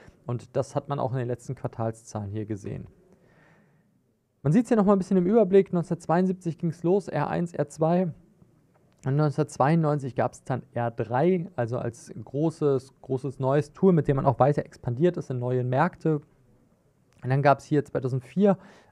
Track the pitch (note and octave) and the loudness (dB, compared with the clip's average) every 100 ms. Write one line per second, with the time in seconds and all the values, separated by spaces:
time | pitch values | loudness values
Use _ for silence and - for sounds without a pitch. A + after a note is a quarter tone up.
0 | - _ - A#2+ - C#3+ - - - C#3+ | -20 _ -10 -8 -6 -6 -4 -6 -6 -6
1 | B2 C3 A#2+ B2 - B2+ - - A2+ A2+ | -4 -4 -6 -8 -10 -10 -10 -6 -6 -6
2 | - G#2+ G2+ G#2+ G#2 G2 G2+ F#2+ - _ | -12 -10 -8 -8 -8 -8 -8 -12 -14 _
3 | _ _ _ _ _ _ _ _ _ _ | _ _ _ _ _ _ _ _ _ _
4 | _ _ _ _ C#3 G#3 A3+ A3 G3 G3 | _ _ _ _ 0 2 2 2 4 2
5 | F#3 F#3+ F3 A3+ F#3+ G3 F3+ F3 D#3+ D#3+ | 2 0 2 2 4 4 4 -2 -4 -6
6 | - E3+ F#3 F#3 E3 - E3 - E3+ G3 | 0 0 0 -2 -6 -4 -6 -2 0 0
7 | - D3 D3 E3 E3+ - D3 D#3 D#3+ F3 | -2 -6 -4 -4 -4 -4 -6 -2 0 0
8 | F3 - _ _ _ _ _ _ _ _ | -2 -6 _ _ _ _ _ _ _ _
9 | C3 D3 D3+ D#3 D3+ - C3+ E3 D3+ D3 | -2 0 0 -2 -4 2 2 4 2 -2
10 | C3 - A#2 - - B2+ - A#2+ A#2+ A#2+ | -4 -2 -4 -4 -8 -8 -6 -6 -6 -4
11 | A2+ B2 F3 F#3 E3 - A2+ B2 A#2 - | -4 0 2 0 -4 -6 -4 -4 -8 -10
12 | - - A2+ C#3 D#3+ - D3 C3+ - _ | -18 -18 -10 -4 -2 0 0 0 -4 _
13 | - C3 C#3 - C3 D3 - - F#3+ E3 | -6 -6 -6 -4 0 0 -2 2 4 4
14 | C#3+ C3+ C3+ - C3+ D3+ - - B2 A#2+ | 2 2 2 4 2 2 -4 -8 -6 0
15 | F3 F3 - B2 B2 B2+ B2 B2+ F3 - | 0 0 -6 -6 -2 -2 0 0 0 0
16 | D#3+ D3 - _ _ _ _ _ _ _ | -2 -2 -6 _ _ _ _ _ _ _
17 | _ _ B2 C#3 C#3+ C3+ - D3 - C3+ | _ _ -2 2 4 2 0 -2 0 -4
18 | B2+ B2+ - F#3 G3+ F#3+ - - _ | -4 -6 -4 2 2 2 -4 -20 _